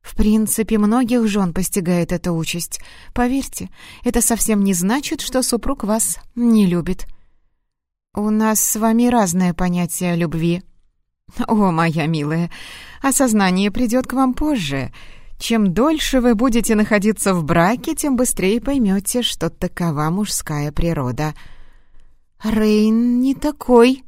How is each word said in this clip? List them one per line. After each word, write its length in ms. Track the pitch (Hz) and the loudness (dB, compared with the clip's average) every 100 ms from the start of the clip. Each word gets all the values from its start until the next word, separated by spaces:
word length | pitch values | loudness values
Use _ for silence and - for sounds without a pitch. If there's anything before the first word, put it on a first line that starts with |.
"В 140 | - - | -8 0
принципе, 600 | 208 214 214 - 214 214 | 2 4 2 -2 0 2
многих 500 | 208 240 240 247 220 | 2 2 2 0 0
жён 260 | 202 185 | 0 0
постигает 580 | 170 - 208 170 175 165 | -2 -2 -2 0 0 0
эта 200 | 175 180 | -4 -2
участь. 480 | 165 160 175 - - - - - | -4 -4 -6 -8 -12 -14 -20 -10
Поверьте, 560 | - 247 269 - - 185 - - - | -2 0 -2 -6 -12 -14 -16 -20 -6
это 180 | 240 240 | -2 0
совсем 420 | 226 226 - 214 | 0 0 0 2
не 100 | 196 | 2
значит, 480 | 180 185 262 - 311 | 0 0 -2 -2 -8
что 220 | - 262 | -4 -2
супруг 400 | 247 233 - 277 | -2 -2 -2 -4
вас 360 | 202 220 - - - - | -2 0 -2 -4 -10 0
не 300 | 240 220 190 | 4 4 4
любит". 420 | 175 160 180 - - - _ _ _ _ _ _ _ _ - | 2 -2 -4 -6 -12 -20 _ _ _ _ _ _ _ _ -4
"У 140 | 208 | -2
нас 300 | 214 220 214 | 0 2 0
с 140 | - 220 | -2 0
вами 320 | 226 226 247 | 2 4 4
разное 460 | 247 190 175 185 | 4 2 2 0
понятие 600 | 170 180 175 175 - 180 | 0 0 0 -2 -2 -2
о 20 | 170 | 0
любви". 480 | 170 165 170 175 - _ _ _ _ _ - - 240 | -2 0 0 -2 -6 _ _ _ _ _ -16 -8 -2
"О, 240 | 214 196 | 2 2
моя 360 | 160 165 160 151 | 2 0 0 -2
милая, 420 | 160 147 165 170 - - - - - | -2 -2 -2 -4 -8 -18 -18 -20 -4
осознание 680 | 269 254 262 214 190 185 202 | -2 2 2 2 2 2 0
придёт 360 | 196 247 247 254 | 0 0 0 -2
к 60 | |
вам 200 | 254 262 | 0 0
позже. 580 | 254 302 269 147 139 123 - - - - - | 0 -2 -2 -2 -4 -6 -10 -20 -20 -18 -12
Чем 340 | - 226 196 | -2 2 2
дольше 460 | 160 285 311 - 262 | 2 2 0 0 2
вы 160 | 240 214 | 4 4
будете 400 | 262 233 - 214 | 2 2 2 2
находиться 580 | 214 208 208 208 202 | 2 2 2 0 0
в 120 | 180 147 | 0 2
браке, 500 | 170 175 254 254 320 | 2 2 0 -4 -4
тем 220 | 302 247 | -2 0
быстрее 420 | 254 - 190 233 | 0 0 0 0
поймёте, 640 | 277 277 208 196 - 247 | 0 0 2 0 -2 -2
что 280 | 233 - 165 | -2 -4 -6
такова 600 | - 175 - 170 147 156 | -4 -6 -2 -2 -2 -2
мужская 640 | 180 214 - - 151 147 | -2 -4 -6 -6 -6 -2
природа". 600 | 147 170 156 127 120 151 147 - - - - - - - _ _ _ | 0 0 0 -4 -2 -6 -6 -18 -18 -20 -20 -20 -20 -20 _ _ _
"Рейн 800 | 214 220 214 214 220 226 240 240 | -2 0 2 4 4 2 2 2
не 140 | 262 269 | 0 0
такой". 680 | 302 302 - 240 240 262 | -4 -6 4 6 6 4